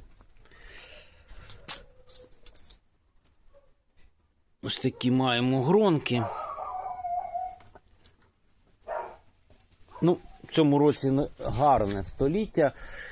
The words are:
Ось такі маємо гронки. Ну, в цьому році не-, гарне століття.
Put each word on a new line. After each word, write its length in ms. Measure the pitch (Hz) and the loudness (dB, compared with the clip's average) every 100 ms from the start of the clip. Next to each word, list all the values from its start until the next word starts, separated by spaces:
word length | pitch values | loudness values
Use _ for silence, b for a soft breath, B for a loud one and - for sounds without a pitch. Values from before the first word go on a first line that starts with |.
| - - - - B B B B B B B B B - - - - - - - - - - - - - - - _ _ _ _ _ _ - - _ _ _ _ - _ _ _ _ _ | -8 -20 -20 -20 B B B B B B B B B -20 -18 -18 -16 -16 -18 -20 -20 -20 -20 -20 -20 -20 -20 -20 _ _ _ _ _ _ -20 -20 _ _ _ _ -20 _ _ _ _ _
Ось 160 | 104 - | -8 -4
такі 320 | 131 - 123 | -4 -2 0
маємо 520 | 127 131 120 127 131 | 2 2 2 2 2
гронки. 600 | 131 208 208 151 - 123 104 - - - - 740 762 740 719 719 - 719 740 740 - - _ _ _ _ _ _ _ _ _ _ - - - - _ _ _ - _ _ - - | 4 4 4 2 0 -2 -2 -6 -10 -10 -10 -10 -10 -10 -6 -6 -6 -8 -8 -12 -20 -20 _ _ _ _ _ _ _ _ _ _ -10 -10 -10 -16 _ _ _ -20 _ _ -20 0
Ну, 160 | 165 - - - | 2 2 -4 -20
в 80 | - | -2
цьому 260 | 165 151 143 | 2 4 6
році 320 | 147 - 135 | 4 4 0
не-, 180 | 135 - - | 0 -2 -6
гарне 580 | - 110 147 120 101 98 | -4 2 4 6 2 -2
століття. 680 | 92 - 135 196 208 - 139 B B B B | -6 -2 0 0 -2 2 2 B B B B